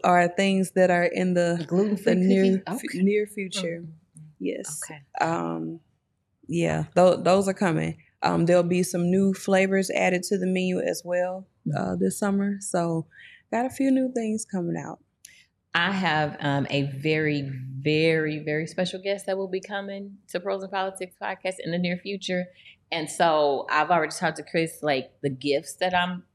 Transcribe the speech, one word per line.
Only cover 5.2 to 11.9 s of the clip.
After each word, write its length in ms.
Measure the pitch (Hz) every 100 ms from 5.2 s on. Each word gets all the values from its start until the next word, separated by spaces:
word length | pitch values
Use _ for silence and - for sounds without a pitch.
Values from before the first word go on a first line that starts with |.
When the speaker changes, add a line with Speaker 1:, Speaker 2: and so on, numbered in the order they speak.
Speaker 1:
Um, 580 | 165 170 165 165 160 165 _ _ _ _ _ _ -
yeah, 360 | 170 165 156 151 -
tho-, 200 | 185 -
those 260 | 180 190 196
are 60 | 190
coming. 420 | 190 160 113 160 _ _
Um, 220 | - 170 170
there'll 180 | 180
be 200 | 175 180
some 260 | 180 180 175
new 220 | 185 196
flavors 560 | 190 - 190 190 196 190
added 320 | - 185 180
to 140 | 185 202
the 100 | 185
menu 320 | 185 185 180
as 240 | 175 180 180
well, 420 | 180 180 185 196 _ - 147
uh, 180 | -